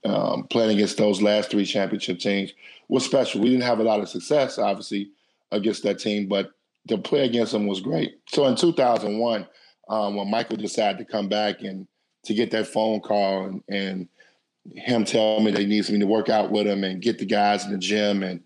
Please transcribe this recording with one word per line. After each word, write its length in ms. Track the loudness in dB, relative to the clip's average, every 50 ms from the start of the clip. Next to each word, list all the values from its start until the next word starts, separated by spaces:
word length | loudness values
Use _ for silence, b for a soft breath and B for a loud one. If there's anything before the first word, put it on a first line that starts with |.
| -2
um, 380 | 0 0 0 0 0 -2 -4 -4
playing 240 | -2 2 2 4 4
against 260 | 4 4 2 2 2
those 240 | 2 2 2 4 4
last 300 | 4 4 4 4 2 0
three 140 | 0 0 0
championship 540 | 0 0 0 0 0 -2 -4 -4 -4 -6 -2
teams 340 | -2 0 0 0 -2 -4 -10 B B B B B B
was 180 | 0 0 0 2
special. 360 | 2 2 2 2 2 0 2
We 80 | 4 4
didn't 140 | 4 4 4
have 160 | 2 2 2
a 40 | 4
lot 160 | 2 2 2
of 100 | 0 -4
success, 480 | -8 -10 -2 0 2 2 2 0 0
obviously, 540 | -2 0 0 0 -2 -6 -6 -4 -6 -6 -6 b b b b b b b _
against 320 | -4 0 0 0 -2 0 -2
that 160 | -4 -4 -2
team, 280 | -2 -2 -2 -2 -2
but 240 | 0 -2 -2 -2 -4 _ _ _ _ _ _ _
to 100 | -4 -4
play 280 | -4 -2 0 0 2 2
against 260 | 2 2 0 0 0
them 160 | 0 -2 -2
was 120 | -2 -2 -4
great. 400 | -4 -4 -4 -2 -4 -6 -8 _ _
So 180 | -4 0 2 2
in 100 | 2 2
two 180 | 2 2 0 2
thousand 460 | 2 2 2 2 0 0 -4 -4 -2
one, 280 | -2 -2 -2 -4 -6 -10 b b b b b b b -6
um, 260 | -4 -2 -2 -2 -4
when 160 | -4 -4 -2
Michael 260 | -2 -4 -4 -4 -6
decided 400 | -6 -6 -6 -2 0 0 0 0 -4
to 60 | -10
come 220 | _ -6 -4 -2
back 340 | -2 -2 0 0 -2 -4 -6
and 240 | -10 -12 -10 -12 -14 _ _ _ _ _ _ _ _
to 100 | -4 0
get 160 | 0 0 0
that 140 | 0 -2 -2
phone 360 | -2 -2 -2 0 0 0 -2
call 440 | -2 0 0 2 2 2 0 -2 -4
and, 180 | -6 -10 -12 _ -6
and – 380 | -6 -4 -4 -4 -6 -8 -10 -12 b b b b b b b b _ _ _ -20 -20
him 320 | -10 -4 0 0 0 0
tell 340 | 2 2 2 4 4 4 4
me 100 | 2 2
that 80 | 2 2
he 80 | 2
needs 240 | 2 2 0 0 0
me 80 | 0 2
to 80 | 2
work 200 | 2 2 2 2
out 220 | 2 2 2 2 2
with 160 | 0 0 0
him 180 | 0 0 0 -2
and 160 | -4 -6 -2 -2
get 160 | -2 -2 -2
the 60 | -2
guys 400 | 0 2 2 4 4 2 0 0
in 60 | -4
the 60 | -6
gym 460 | -4 -2 -2 0 2 2 2 2 0 -2
and, 180 | -4 -6 -10 _